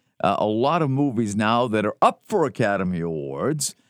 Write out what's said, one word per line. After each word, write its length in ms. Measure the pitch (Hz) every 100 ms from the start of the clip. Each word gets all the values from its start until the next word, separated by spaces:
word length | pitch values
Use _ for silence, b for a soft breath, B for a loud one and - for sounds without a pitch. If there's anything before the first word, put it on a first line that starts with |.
| _ -
uh, 100 | 90 -
a 80 | 107
lot 360 | 110 131 170
of 80 | 151
movies 460 | 131 143 117 107 101
now 320 | 107 117 123
that 180 | 107 104
are 100 | -
up 200 | 226 -
for 200 | - 208 139
Academy 540 | - 107 98 92 87
Awards 760 | 85 80 69 69 110 156 - - _